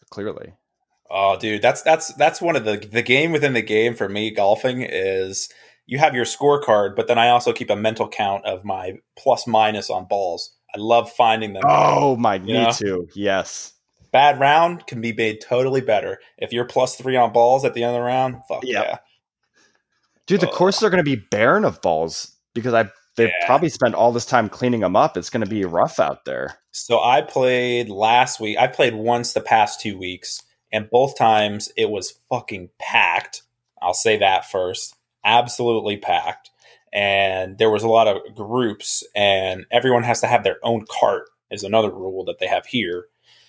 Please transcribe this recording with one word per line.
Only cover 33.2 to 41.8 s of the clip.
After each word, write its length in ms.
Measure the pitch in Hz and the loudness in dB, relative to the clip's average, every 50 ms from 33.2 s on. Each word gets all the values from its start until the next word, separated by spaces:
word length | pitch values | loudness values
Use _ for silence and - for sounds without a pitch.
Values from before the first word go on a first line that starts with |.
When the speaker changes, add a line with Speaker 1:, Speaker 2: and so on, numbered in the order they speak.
| - - - - - _ _ _ _ _ _ - | -6 -8 -14 -20 -20 _ _ _ _ _ _ -8
Speaker 2:
I'll 120 | - 90 90 | -4 -4 -2
say 220 | - - 110 107 | 0 0 0 0
that 340 | 107 101 95 95 90 - - | 2 2 2 2 0 -2 -4
first. 460 | - 95 90 90 92 - - - - _ _ _ _ _ - | -6 -4 -4 -4 -6 -8 -10 -12 -16 _ _ _ _ _ -2
Absolutely 720 | 104 113 123 127 123 - - 123 117 113 110 101 104 101 | 2 2 2 2 0 -2 -4 -2 0 0 0 -2 -4 -6
packed. 540 | 101 - - 87 82 - - - - _ _ _ _ _ _ _ _ _ _ - | -6 -4 -4 -2 -2 -4 -6 -8 -12 _ _ _ _ _ _ _ _ _ _ -4
And 640 | 101 101 101 98 98 98 95 92 95 95 95 95 | -2 0 0 2 2 0 0 -2 -4 -6 -6 -2
there 120 | 104 113 110 | 0 2 2
was 140 | 107 101 110 | 2 2 2
a 60 | 113 | 4
lot 180 | 110 113 113 | 6 6 6
of 260 | 107 98 - - - - | 4 2 0 -4 -12 -14
groups, 720 | 113 104 104 117 127 123 107 101 - - - - - - - - | -14 -8 -4 -2 -2 -2 -2 -4 -6 -6 -4 -4 -4 -4 -4 -2
and 520 | 104 101 101 98 95 95 95 92 95 - - | 0 2 2 2 2 0 -4 -6 -8 -6 -2
everyone 320 | 113 120 113 127 123 120 117 | 0 0 2 4 2 2 2
has 180 | 120 117 - | 0 0 0
to 60 | 117 | 0
have 180 | 120 120 117 104 | 2 2 2 2
their 140 | 98 - - - | 0 -2 -2 -2
own 220 | 117 117 110 107 - | -2 -2 -2 -4 -6
cart 380 | - - 123 110 98 87 - - _ _ _ - | -4 0 0 2 0 0 -6 -10 _ _ _ -14
is 120 | 101 101 101 | -12 -10 -4
another 280 | 95 107 113 | 0 2 2